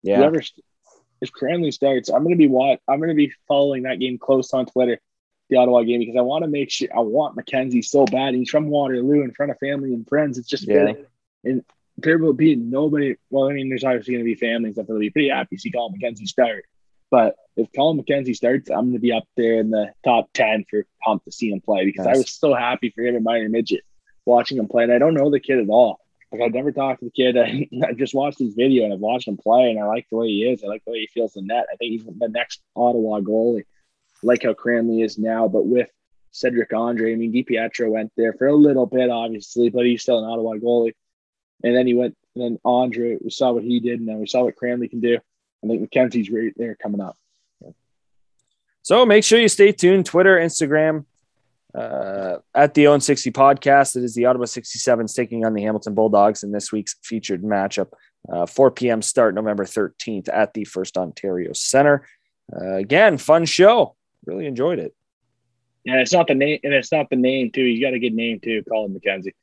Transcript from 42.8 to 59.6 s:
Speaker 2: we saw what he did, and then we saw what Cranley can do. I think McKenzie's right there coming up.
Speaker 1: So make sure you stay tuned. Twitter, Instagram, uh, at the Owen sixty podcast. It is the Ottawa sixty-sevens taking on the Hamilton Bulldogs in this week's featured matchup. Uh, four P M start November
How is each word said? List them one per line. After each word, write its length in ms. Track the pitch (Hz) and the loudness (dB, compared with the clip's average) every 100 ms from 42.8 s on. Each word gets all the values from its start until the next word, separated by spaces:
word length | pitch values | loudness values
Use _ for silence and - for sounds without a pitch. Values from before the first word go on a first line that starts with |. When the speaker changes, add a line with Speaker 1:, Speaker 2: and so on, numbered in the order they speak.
| 127 113 120 110 | 0 -2 -4 -4
Speaker 2:
we 60 | - | -8
saw 220 | - 127 | -2 -2
what 120 | 120 | 0
he 160 | 113 120 | -2 -2
did, 200 | 117 120 | -2 -6
and 100 | 113 | -8
then 100 | 107 | -8
we 60 | 104 | -4
saw 180 | 123 123 | 0 -2
what 100 | - | -2
Cranley 320 | 123 123 117 | -6 -4 -6
can 120 | 120 | -4
do. 180 | 120 120 _ _ _ _ | -2 -2 _ _ _ _
I 40 | 107 | -4
think 200 | 113 107 | -4 -2
McKenzie's 400 | 131 127 117 98 | 0 0 0 -4
right 200 | 110 113 101 | -4 -4 -6
there 180 | 117 107 | -10 -8
coming 240 | 107 101 | -8 -6
up. 160 | 92 - _ _ _ _ - - _ _ _ _ _ _ _ _ _ _ | -8 -14 _ _ _ _ -20 -20 _ _ _ _ _ _ _ _ _ _
Speaker 1:
So 240 | - 214 247 | 2 4 6
make 180 | 208 | 6
sure 160 | - 226 | 6 4
you 80 | 220 | 4
stay 240 | - 202 | 4 2
tuned. 340 | - 175 190 175 | 4 4 4 2
Twitter, 320 | 175 190 185 | 4 6 6
Instagram, 680 | 165 - 151 156 156 156 147 _ _ _ _ _ _ | 2 -2 0 2 2 -2 -8 _ _ _ _ _ _
uh, 680 | 127 117 90 98 98 95 85 _ | -12 -8 -8 -6 -6 -6 -8 _
at 200 | 139 147 | 2 4
the 140 | 151 147 | 6 6
Owen 120 | 143 | 6
sixty 320 | 139 139 127 | 4 0 -2
podcast. 640 | 113 139 139 143 139 135 127 | 4 6 6 6 6 4 0
It 80 | |
is 100 | 123 | -4
the 120 | 113 123 | 2 2
Ottawa 180 | 127 | 2
sixty-sevens 680 | 120 123 - - - 117 110 | -2 -8 -12 -4 0 0 0
taking 320 | - 117 117 113 | -4 -4 -2 -2
on 80 | |
the 80 | 107 | -2
Hamilton 320 | 104 107 110 | -2 -4 -4
Bulldogs 500 | 101 110 104 104 104 | 0 4 6 4 2
in 80 | 101 | -6
this 220 | 104 - | -8 -6
week's 220 | 107 98 - | -8 -8 -14
featured 420 | - 113 - 92 | -10 -10 -6 -6
matchup. 500 | 107 101 98 - 95 - _ _ - | -2 -2 -2 -4 -8 -10 _ _ -10
Uh, 160 | 87 87 | -6 -4
four 260 | - 135 | 0 0
P 180 | - 123 | 0 -2
M 120 | 110 | -2
start 340 | - - 113 95 | -2 0 0 0
November 280 | 110 104 | -4 -4